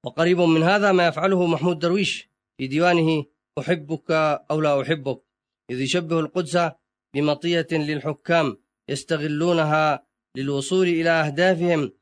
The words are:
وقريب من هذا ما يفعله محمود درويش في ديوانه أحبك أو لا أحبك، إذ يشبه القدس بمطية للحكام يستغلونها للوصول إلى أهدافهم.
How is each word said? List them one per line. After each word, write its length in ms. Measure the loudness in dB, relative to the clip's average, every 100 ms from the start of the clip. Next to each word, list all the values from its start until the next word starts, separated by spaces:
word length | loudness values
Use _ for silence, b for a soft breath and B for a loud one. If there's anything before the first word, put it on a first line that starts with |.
| -10
وقريب 340 | -2 2 4
من 240 | 4 4
هذا 280 | 4 4 4
ما 160 | 4 2
يفعله 400 | 0 0 2 0
محمود 320 | 0 0 0
درويش 500 | -2 0 -2 -6 -14 _ _ _
في 100 | -6
ديوانه 580 | 0 2 2 2 0 -4 _ _ -10
أحبك 520 | -4 -4 -4 -10 -2 0 0 -2 _
أو 100 | -2
لا 200 | 2 0
أحبك، 400 | 0 -4 -4 -8 _ _ _ _ -12
إذ 100 | -6
يشبه 380 | -2 -4 -2 -2
القدس 400 | -2 -4 -2 -2 -2 -6 _ _ _ -2
بمطية 520 | -2 -2 -2 -2 -2
للحكام 880 | -4 -2 -4 -6 -10 0 0 0 -6 _ _ -10
يستغلونها 1160 | -10 -4 -4 -2 -2 0 2 2 2 2 -2 _ _ _ -8
للوصول 500 | -4 -4 -2 0 2
إلى 220 | 2 2
أهدافهم. 840 | 2 0 2 2 2 2 0 -2 _